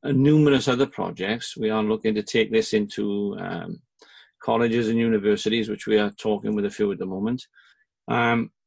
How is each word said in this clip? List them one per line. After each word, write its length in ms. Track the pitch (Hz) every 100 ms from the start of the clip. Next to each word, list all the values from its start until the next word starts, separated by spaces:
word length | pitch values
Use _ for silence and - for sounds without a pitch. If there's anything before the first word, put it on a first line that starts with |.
uh, 100 | 139
numerous 560 | 131 143 156 147 135 139
other 180 | 123 139
projects. 680 | - 92 87 95 117 -
We 140 | - 110
are 140 | 110
looking 320 | 107 110 113
to 80 | 107
take 280 | 104 117 107
this 220 | 113 107
into, 640 | 107 104 - 104 101 101 95
um, 440 | 92 87 87 - _ _ - - _ _
colleges 460 | - 113 117 117 110
and 100 | 117
universities, 680 | 117 110 101 104 110 113 107
which 180 | 104 -
we 120 | 107
are 120 | 104
talking 420 | 101 107 104 107
with 100 | 104
a 60 | 101
few 200 | - 104
at 60 | 90
the 60 |
moment, 420 | 95 95 107 127 - _ _ _ _ _ -
um, 440 | 120 117 117 - _